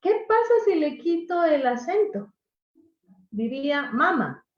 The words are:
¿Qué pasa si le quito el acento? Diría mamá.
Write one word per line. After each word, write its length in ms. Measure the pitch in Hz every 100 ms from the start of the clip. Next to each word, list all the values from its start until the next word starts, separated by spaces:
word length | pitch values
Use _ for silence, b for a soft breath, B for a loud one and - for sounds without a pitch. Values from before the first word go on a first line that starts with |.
¿Qué 240 | 359 466 -
pasa 260 | 440 466 466
si 120 | 440 349
le 220 | 302 -
quito 460 | 339 339 339 349
el 220 | 339 294 262
acento? 680 | 240 247 392 427 196 208 _ _ _ _ _ _ _ _ _ _
Diría 600 | 208 226 269 277 285 285
mamá. 540 | 226 330 339 156 139 _